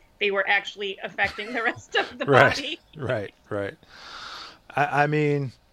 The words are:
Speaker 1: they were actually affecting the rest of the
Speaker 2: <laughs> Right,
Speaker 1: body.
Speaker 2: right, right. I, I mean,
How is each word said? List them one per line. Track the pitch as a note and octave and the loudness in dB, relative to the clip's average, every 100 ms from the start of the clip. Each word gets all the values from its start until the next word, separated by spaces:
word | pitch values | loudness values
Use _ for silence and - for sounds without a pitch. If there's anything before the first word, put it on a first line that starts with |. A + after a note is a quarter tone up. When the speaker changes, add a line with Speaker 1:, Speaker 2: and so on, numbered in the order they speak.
| _ _ | _ _
Speaker 1:
they | G3+ | 0
were | G3 G3 | 0 2
actually | G3+ G3 G3 G3+ - | 0 0 -6 -8 -6
affecting | G3 - G3 - G#3 | -8 -4 -4 -4 -6
the | B3 | -4
rest | A#3 - - A4 | -2 -4 -4 -4
of | - B3 | -2 -4
the | |
Speaker 2:
<laughs> | G3+ | 6
Right, | C3 C3 | 8 8
Speaker 1:
body. | - C#4 E4+ _ D#3 | 4 -6 -10 _ -8
Speaker 2:
right, | D3 A#2 G2 - _ | -4 -4 -6 -14 _
right. | G#2 G2+ - - - - - - - - - - - | -6 -6 -10 -20 -20 -18 -16 -14 -14 -16 -20 -6 -2
I, | C#3+ C3+ | 0 2
I | D3 | 2
mean, | D3+ D3 C#3+ C3+ - _ | 2 2 0 -2 -10 _